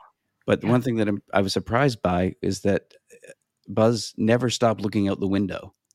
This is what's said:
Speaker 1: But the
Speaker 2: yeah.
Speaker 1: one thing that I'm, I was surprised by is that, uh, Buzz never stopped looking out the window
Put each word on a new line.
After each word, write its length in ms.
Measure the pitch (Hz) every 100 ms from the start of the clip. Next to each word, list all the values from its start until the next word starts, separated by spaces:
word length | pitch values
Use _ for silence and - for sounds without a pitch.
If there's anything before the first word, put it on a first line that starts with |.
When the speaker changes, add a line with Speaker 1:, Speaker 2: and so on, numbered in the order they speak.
| - _ _ _ -
Speaker 1:
But 160 | 98
the 60 | 101
Speaker 2:
yeah. 40 |
Speaker 1:
one 100 | 123
thing 140 | 123 113
that 100 | 104
I'm, 140 | 101 _
I 80 | 98
was 120 | 98
surprised 480 | - - 117 143 113
by 340 | 92 87 92 -
is 200 | 95 95
that, 320 | 101 95 - - _
uh, 180 | - - - _ _ -
Buzz 440 | 107 110 117 - -
never 320 | 110 117 123
stopped 300 | - 117 98
looking 260 | 101 107 98
out 100 | 98
the 80 | 95
window 460 | 98 98 85 95 _ _